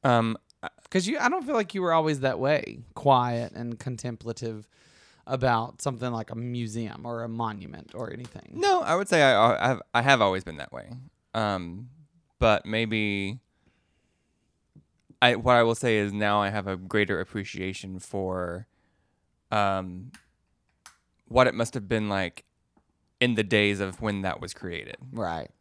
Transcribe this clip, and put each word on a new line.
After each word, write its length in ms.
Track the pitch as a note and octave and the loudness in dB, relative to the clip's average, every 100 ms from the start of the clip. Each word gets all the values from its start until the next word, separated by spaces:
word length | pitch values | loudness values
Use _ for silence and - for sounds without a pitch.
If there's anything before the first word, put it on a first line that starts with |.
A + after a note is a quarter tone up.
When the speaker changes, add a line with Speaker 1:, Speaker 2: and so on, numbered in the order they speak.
Speaker 1:
Um, 340 | C#3 A#2+ A2+ A2+ _ _ | 4 4 2 -4 _ _
I 60 | - _ _ | -16 _ _
Speaker 2:
'Cause 180 | F#3 F#3 | -2 0
you, 100 | D4 | 0
I 80 | B3 | 0
don't 140 | F4+ C4+ | 0 -2
feel 100 | C4 | -2
like 180 | G3+ | -2
you 80 | G3 | -2
were 100 | F3+ | 2
always 260 | E3 D#3 D3 | 2 2 0
that 180 | C3 A2 | 0 0
way, 400 | C3 D3+ - A1+ - | 0 0 -2 -14 -16
quiet 580 | - C#3+ C3 B2 A#2+ A#2 | -2 4 6 4 0 -4
and 260 | - A#2+ A#2 | -8 -8 -8
contemplative 880 | - A#2+ B2 A2+ A#2 A2+ A#2 A2 G#2+ _ _ _ _ _ - | -8 -8 -8 -8 -10 -8 -8 -8 -14 _ _ _ _ _ -8
about 540 | C3 C3 A#2 A#2 - | -2 2 2 0 -6
something 300 | - A#2+ B2 | -6 -4 -4
like 180 | A2+ A2 | -4 -6
a 40 | A#2 | -8
museum 720 | B2 A#2+ A2+ A2 A2 - A#2+ | -6 -4 -4 -6 -8 -10 -10
or 180 | A#2 | -8
a 60 | A#2 | -6
monument 640 | A2+ A#2 G#2 F2+ - - - | -4 -4 -4 -12 -14 -16 -10
or 160 | A#2+ | -10
anything. 400 | - B2 - - | -10 -14 -16 -16
Speaker 1:
No, 280 | - G4 F#4 | -2 2 2
I 140 | - F3 | 2 0
would 120 | G3 | 2
say 140 | F3 | 6
I, 80 | C#3 | 6
I, 380 | G#2+ A2+ A2 B2 | 8 6 6 2
I've, 100 | A#2+ - | 0 -2
I 80 | A#2+ | 0
have 200 | B2+ C3+ | 4 4
always 220 | G#2 F#2+ | 4 2
been 140 | F2+ D2+ | -4 -12
that 140 | C#2 | -12
way. 160 | B1+ G1+ B2 C3 _ _ | -12 -14 -18 -18 _ _
Um, 560 | A2+ G#2+ F#2+ F2 F2+ B2 D3 D3+ _ _ _ | -4 -2 -2 -6 -12 -16 -20 -20 _ _ _
but 260 | A#2 G#2 - | 2 2 0
maybe 760 | A2 A2+ A2 G#2 G2+ G2 A#2+ _ _ _ _ _ _ _ _ _ _ _ _ _ - _ _ _ - | -2 0 0 0 0 -2 -6 _ _ _ _ _ _ _ _ _ _ _ _ _ -20 _ _ _ 2
I, 140 | B2 A2 | 4 4
what 200 | B2 A#2+ | 4 6
I 80 | |
will 120 | A#2 A#2 | 6 2
say 220 | B2 G#2+ | 2 2
is 140 | G#2 | 0
now 300 | G2+ G#2 G#2 | 0 2 2
I 80 | G2+ | 0
have 180 | G#2 G2 | -2 -4
a 80 | F#2 | -6
greater 440 | F#2 G#2+ G2+ F#2 | -2 0 2 0
appreciation 800 | F#2 G#2+ F#2+ - F#2 G2 G2 F#2 | -2 -6 -8 -6 -6 -6 -10 -12
for, 680 | - G2+ F#2 F#2 F2 F2 A2 _ _ _ _ _ _ _ _ | -8 -6 -4 -4 -6 -8 -12 _ _ _ _ _ _ _ _
um, 600 | A2 G2+ F#2+ F#2 F2+ A#2 - _ _ _ _ _ _ - _ _ _ _ | 0 2 0 -4 -10 -14 -18 _ _ _ _ _ _ -20 _ _ _ _
what 200 | A#2 B2+ | 4 4
it 60 | |
must 200 | G#2 A#2 B2+ | 4 -2 -4
have 120 | G2 | -2
been 220 | A2+ G#2+ | 0 0
like 340 | G2 F2+ - _ _ _ _ _ _ _ _ | 0 -2 -6 _ _ _ _ _ _ _ _
in 140 | B2 A2+ | 0 2
the 80 | |
days 360 | G#2 G#2+ G#2 G2+ | 2 4 4 2
of 220 | F#2+ F#2 | -4 -4
when 220 | A2 G2+ | -4 -2
that 180 | F#2+ - | -4 -4
was 120 | F2+ | -8
created. 440 | - F#2 E2+ A1 - B2+ | -10 -10 -8 -10 -14 -14
Speaker 2:
Right. 380 | B2 F#2 E2 G#1+ _ | -8 -6 -6 -10 _